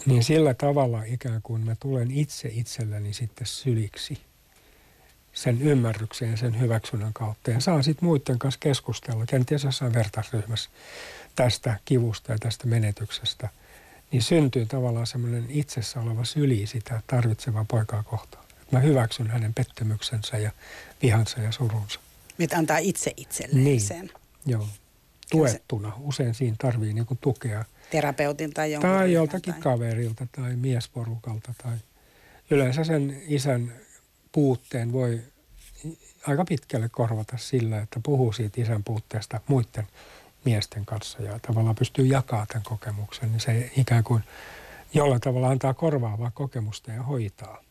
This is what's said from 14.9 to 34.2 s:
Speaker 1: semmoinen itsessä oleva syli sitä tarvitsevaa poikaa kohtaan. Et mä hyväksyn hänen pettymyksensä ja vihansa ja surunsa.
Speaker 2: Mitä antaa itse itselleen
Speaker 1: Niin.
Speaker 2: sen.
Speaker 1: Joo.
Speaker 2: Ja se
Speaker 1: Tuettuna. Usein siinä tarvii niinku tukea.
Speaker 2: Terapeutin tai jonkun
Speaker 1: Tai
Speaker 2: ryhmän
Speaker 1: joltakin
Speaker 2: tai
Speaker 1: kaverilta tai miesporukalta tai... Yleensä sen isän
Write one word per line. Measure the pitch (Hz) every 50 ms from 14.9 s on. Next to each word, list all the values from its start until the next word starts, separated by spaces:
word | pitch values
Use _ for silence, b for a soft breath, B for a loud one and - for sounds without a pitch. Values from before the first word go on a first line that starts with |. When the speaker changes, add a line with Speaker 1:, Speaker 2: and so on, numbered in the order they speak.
| 113 117 117
Speaker 1:
semmoinen | 113 - 127 120 120 120 120 117 117
itsessä | 139 147 143 - - 127 110 - - 120
oleva | 113 117 113 113 120
syli | - - 151 147 135 123 104 101
sitä | 104 - 117 - - 120 110 -
tarvitsevaa | - 127 120 120 117 107 - - - 107 107 107
poikaa | - - 113 110 - - 104 107
kohtaan. | - - 110 - - - - - - - -
Et | - -
mä | 131 123
hyväksyn | 131 156 143 131 113 110 - - 117
hänen | 110 117 120 110 107 113
pettymyksensä | - 127 - - - 117 110 107 107 - - - 107 107 - -
ja | 107 104 107 B B B B B B B B B -
vihansa | - 127 104 110 110 - - -
ja | 110 110
surunsa. | 113 - 131 110 110 110 104 104 - - - - - - - - -
Speaker 2:
Mitä | - 170 156 -
antaa | 170 160 151 156
itse | 160 160 196 - - - - -
itselleen | - 233 - - - - - - 131 131
Speaker 1:
Niin. | 147 139 120
Speaker 2:
sen. | 104 101 - 170 190 - - - _ _ _ _ -
Speaker 1:
Joo. | 143 120 107
Speaker 2:
Ja | 104
se | 104 104 - _ _ _ _ _ _ _ _ - -
Speaker 1:
Tuettuna. | - 160 156 127 104 - - - 127 104 101 107 110 123
Usein | 139 143 131 - 139 120 113
siinä | - 131 120 110 -
tarvii | - 131 117 113 110 107 107
niinku | 110 117 - 127 -
tukea. | - 143 117 - - 117 104 107 113 - B B B -
Speaker 2:
Terapeutin | - 156 147 143 135 - 147 143 147 143 160 151 147
tai | 156 156 151
jonkun | 151 147 160 185
Speaker 1:
Tai | 190 190
Speaker 2:
ryhmän | 190 185 175
Speaker 1:
joltakin | 165 160 147 180 185 - 180 165
Speaker 2:
tai | -
Speaker 1:
kaverilta | - 143 127 117 117 117 113 113 120 113 110 - 131 120
tai | - - 127 123 123
miesporukalta | 123 123 131 123 117 - - - 127 117 113 113 113 - 117 110 110 - - 117 - -
tai... | 123 117 113 - _ b b b b b b b b b b b -
Yleensä | 151 139 135 127 123 160 160
sen | 160 165 147 139 139 139 139 -
isän | 151 147 139 131 143 127 120 120 120 117 - - - - - _ _ _ _